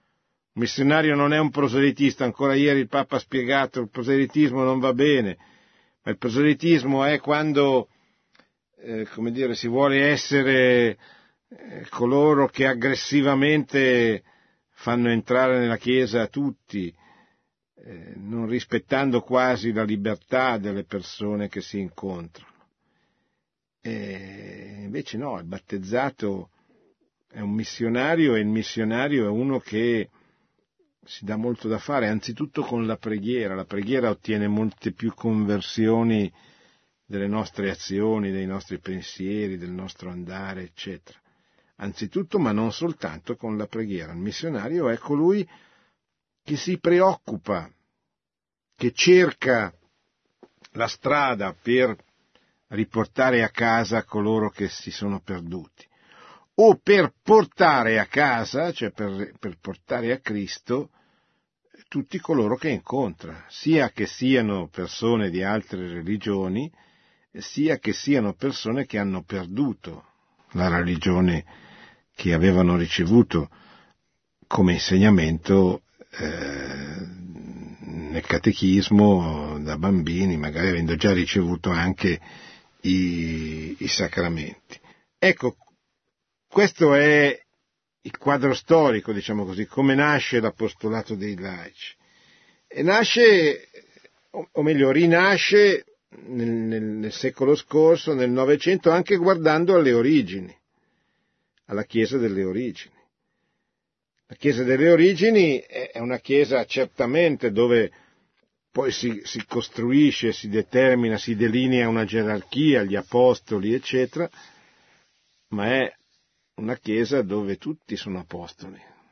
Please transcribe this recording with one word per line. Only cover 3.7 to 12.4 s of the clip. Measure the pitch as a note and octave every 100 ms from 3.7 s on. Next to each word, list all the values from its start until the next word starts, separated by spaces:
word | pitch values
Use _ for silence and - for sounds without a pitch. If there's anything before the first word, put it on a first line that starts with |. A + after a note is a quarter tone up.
| C3
il | A2+
proselitismo | B2+ A#2+ C#3 C3+ D3+ D3 C3
non | C3 C3
va | C3
bene, | B2 D3 C3+ G#2 - _ _ _ _ _ _
ma | -
il | -
proselitismo | B2 A#2+ D3 C#3 E3 D#3+ B2+ C3+ C#3
è | D3
quando, | D3 D3 D#3 C#3+ C#3 C3 - _ _ _ _ _ _ _ _ _
eh, | A#2 A2 G#2
come | - A#2
dire, | A#2+ B2+ A2+
si | A#2+
vuole | B2 C#3+ C#3 C#3+
essere, | C#3+ - C#3+ C3 C3 B2+ B2 A#2 G2+ - - _ _ _
eh, | - B3 - -
coloro | - A#2+ C#3 D3+ C#3+